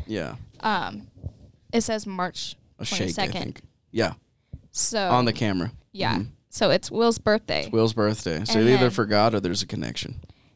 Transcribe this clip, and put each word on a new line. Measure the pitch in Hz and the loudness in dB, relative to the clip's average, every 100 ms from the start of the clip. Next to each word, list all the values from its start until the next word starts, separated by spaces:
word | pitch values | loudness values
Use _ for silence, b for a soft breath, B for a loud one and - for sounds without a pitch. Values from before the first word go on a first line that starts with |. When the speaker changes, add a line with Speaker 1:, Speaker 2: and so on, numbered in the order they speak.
| - | -6
Speaker 1:
Yeah. | 107 69 - - - | -6 -6 -8 -16 -6
Speaker 2:
Um, | 214 196 98 104 - - - - - _ - | -2 -2 -4 -10 -16 -14 -14 -14 -20 _ -4
it | 233 | 0
says | 226 220 208 | 0 -2 -4
March | 185 180 - - - _ - | -4 -6 -6 -12 -14 _ -12
Speaker 1:
A | 113 | -6
shake, | 196 | -2
I | |
Speaker 2:
twenty-second. | 190 185 190 - | -2 -2 -4 -4
Speaker 1:
think. | - - - _ _ | -8 -10 -18 _ _
Yeah. | - - - _ _ _ - - | -2 -2 -4 _ _ _ -18 -8
Speaker 2:
So | - - 220 190 | -2 0 0 2
Speaker 1:
On | 123 120 | 4 2
the | |
camera. | - 110 92 87 - _ | 0 0 0 -2 -6 _
Speaker 2:
Yeah. | 190 151 - | -6 -2 -2
Speaker 1:
Mm-hmm. | 110 - _ | -6 -12 _
Speaker 2:
So | - 196 | 0 2
it's | 165 - | 2 0
Will's | - 233 226 | 0 2 2
birthday. | - 214 - 76 | 2 0 0 -4
Speaker 1:
It's | 73 | 0
Will's | 113 113 | 2 2
birthday. | 113 104 107 90 80 104 | 2 0 0 -4 -4 0
So | 113 | 4
Speaker 2:
And | 113 | 6
Speaker 1:
they | |
either | 131 123 | 6 4
Speaker 2:
then | |
Speaker 1:
forgot | 104 104 104 113 107 | 2 2 4 4 4
or | |
there's | 92 101 | 0 -2
a | - | -4
connection. | 98 62 - - - b b b | -6 -6 -6 -10 -12 b b b